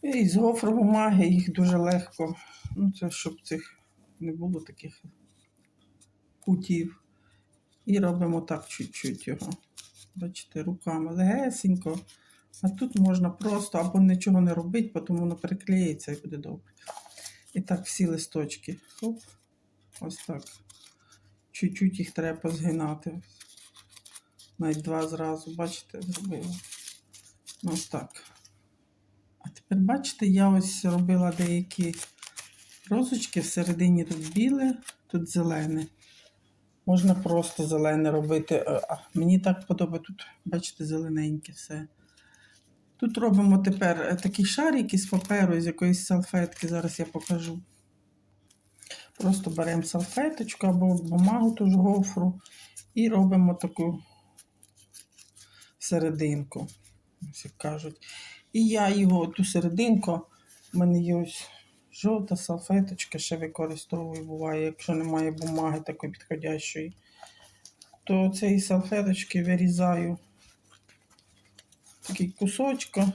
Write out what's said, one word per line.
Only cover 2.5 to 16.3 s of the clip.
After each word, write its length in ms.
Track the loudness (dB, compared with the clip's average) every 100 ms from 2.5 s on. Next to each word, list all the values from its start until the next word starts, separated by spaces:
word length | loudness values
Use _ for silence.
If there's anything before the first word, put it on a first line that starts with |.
| -16 -12 0
Ну, 160 | 0
це 200 | 0 -6
щоб 300 | -6 -10 -10
цих 380 | -8 -8 -8 _ _ _ _ _
не 120 | -8
було 300 | -6 -4 -6
таких 420 | -8 -18 -18 -18 -20 _ _ _ _ _ _ _ _ _ _ _ _ _ 0
кутів. 540 | 0 0 -4 -4 -10 _ _ _ _ _ _ _ _ -2
І 140 | 0
робимо 420 | 2 0 0 -2
так 260 | -4 -8 -8
чуть-чуть 600 | -12 -12 -8 -8 -6 -8
його. 260 | -10 -8 -12 _ -20 -20 _ -20 -12
Бачите, 480 | -12 -12 -14 -8
руками 500 | -8 -6 -6 -4 -4
легесенько. 880 | 0 2 2 -2 -2 0 0 -2 -8 -10 -20 _ _ _ -4
А 80 | -4
тут 260 | -2 -4 4
можна 340 | 4 4 0
просто 480 | -2 -2 -2 -2 -2
або 220 | 0 4
нічого 420 | 6 4 4 4
не 120 | 4
робити, 360 | 2 -2 -2 -2
потім 240 | -6 -4 -2
воно 180 | -2 -4
приклеїться 760 | -6 -6 0 0 2 -2 -8
і 40 | -10
буде 220 | -10